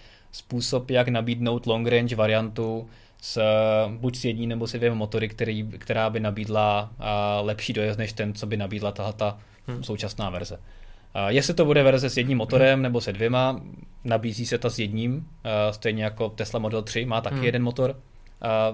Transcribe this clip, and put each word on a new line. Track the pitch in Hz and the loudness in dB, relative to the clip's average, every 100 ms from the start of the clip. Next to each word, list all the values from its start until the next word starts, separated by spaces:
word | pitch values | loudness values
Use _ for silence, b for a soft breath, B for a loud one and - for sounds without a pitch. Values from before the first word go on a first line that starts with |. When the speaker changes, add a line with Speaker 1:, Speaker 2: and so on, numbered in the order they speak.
| b b b | b b b
Speaker 1:
způsob, | - - 123 123 131 123 | -18 -6 -4 -2 -2 2
jak | 123 123 | 2 2
nabídnout | 120 117 120 120 120 120 | 0 0 0 0 0 0
long | 113 117 | 0 4
range | 120 120 113 | 2 2 2
variantu | 107 110 110 113 113 113 113 B B B | 4 4 0 -4 -4 -4 -10 B B B
s, | - - 107 107 110 107 107 | -8 2 4 6 6 4 2
buď | 113 123 123 | 0 -4 -2
s | |
jedním | 127 113 117 | -4 -2 -4
nebo | 117 113 | -2 -4
se | 120 | 0
dvěma | 120 113 | 0 0
motory, | 107 113 110 | -2 -2 -4
který, | - 113 110 107 - | -4 -4 -2 -6 -10
která | - 110 110 | -4 0 2
by | 113 | 0
nabídla, | 107 104 107 107 107 104 104 - | -2 -2 -2 2 4 2 -2 -6
eh, | 107 104 104 104 | -2 0 2 0
lepší | 104 104 - | -2 -4 -4
dojezd | 107 107 107 | 0 0 -2
než | 107 | -4
ten, | - 104 | -4 -4
co | 101 107 | -4 -4
by | 107 | -4
nabídla | 98 107 104 | -2 -2 -4
tahleta | 101 110 104 104 101 b b - | -4 -6 -2 -2 -2 b b -10
Speaker 2:
Hmm. | 123 | -8
Speaker 1:
současná | 127 104 104 - 101 | -6 -6 -6 -4 -4
verze. | 90 90 85 b b b b b | -4 -8 -10 b b b b b
A | 101 98 | -4 2
jestli | 127 139 | 2 2
to | 165 | 2
bude | 151 147 | 4 6
verze | 135 131 131 | 6 6 2
s | 127 | 0
jedním | 123 127 | 0 0
motorem | 110 131 131 | 2 6 6
Speaker 2:
Hmm. | 135 | 6
Speaker 1:
nebo | 127 120 | 2 0
se | 110 | -2
dvěma, | 98 113 127 131 131 - - - - | -2 2 2 2 -2 -10 -16 -18 -10
nabízí | 120 113 113 110 120 | 0 0 0 -4 -4
se | 120 | -2
ta | 120 | -2
s | 113 | -2
jedním, | 107 110 120 139 160 - | -4 -2 -2 -4 -8 -10
eh, | 117 107 107 | -2 2 2
stejně | 104 117 110 | 0 -2 0
jako | 107 107 113 | -2 -2 -4
Tesla | - 110 120 | -4 -4 -2
Model | 110 110 | -2 -2
tři | 110 117 | -2 -4
má | 123 113 | -2 -2
taky | 110 135 | -2 0
Speaker 2:
Hmm. | |
Speaker 1:
jeden | 123 123 | 0 0
motor, | 120 123 131 139 - - - - | -2 0 -2 -2 -14 -20 -20 -8
eh, | 113 110 110 | 0 2 2